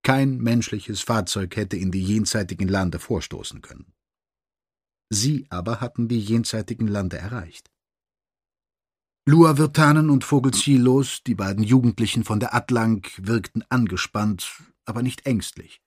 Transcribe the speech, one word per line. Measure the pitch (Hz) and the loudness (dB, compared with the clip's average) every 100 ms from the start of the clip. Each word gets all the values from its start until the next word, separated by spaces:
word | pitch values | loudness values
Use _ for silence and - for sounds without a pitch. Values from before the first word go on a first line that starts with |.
Kein | - 135 135 127 | 2 2 0 0
menschliches | 117 117 110 107 - 104 | 0 0 0 -8 -8 -10
Fahrzeug | - 113 90 104 92 - | -2 -2 -2 -4 -4 -4
hätte | 101 92 | -6 -4
in | 92 | -2
die | 95 | -2
jenseitigen | 95 107 104 110 95 90 95 | 0 0 0 -4 -4 -4 -2
Lande | 98 92 82 | 0 -2 -4
vorstoßen | - 95 - - - - | -4 -6 -6 -12 -14 -16
können. | - - - _ _ _ _ _ _ _ _ _ _ _ _ | -20 -20 -20 _ _ _ _ _ _ _ _ _ _ _ _
Sie | 104 123 147 - | -4 -2 -2 -6
aber | 90 90 117 | -8 -6 -6
hatten | 120 - 117 | -6 -6 -2
die | 117 | -2
jenseitigen | 101 117 110 113 104 120 110 | 0 0 0 -6 -6 -4 -2
Lande | 101 92 85 | -2 -4 -6
erreicht. | 95 120 80 - _ _ _ _ _ _ _ _ _ _ _ _ _ _ _ _ - | -10 -12 -14 -20 _ _ _ _ _ _ _ _ _ _ _ _ _ _ _ _ 4
Lua | 160 165 143 | 8 8 6
Virtanen | 151 160 151 156 156 | 2 4 6 6 4
und | 139 | 2
Vogel | - 143 131 | 2 2 2
Ziellos, | - 147 135 123 131 135 - | 0 4 4 6 4 0 -6
die | - | -4
beiden | 101 98 98 | -4 -2 -2
Jugendlichen | 107 127 120 104 110 117 | 4 6 4 0 -2 -2
von | 110 107 | -2 -2
der | 120 | 0
Atlank, | 120 - 120 113 107 - - | -2 0 0 2 0 -4 -10
wirkten | 95 117 - - - | -2 -2 -2 -10 -2
angespannt, | 127 113 92 - 107 107 98 - - - _ | -2 0 -2 -6 -2 -2 -4 -10 -14 -20 _
aber | - 113 | -10 -6
nicht | 127 - 139 | -6 -4 -4
ängstlich. | 113 - - - - | -4 -4 -14 -20 -20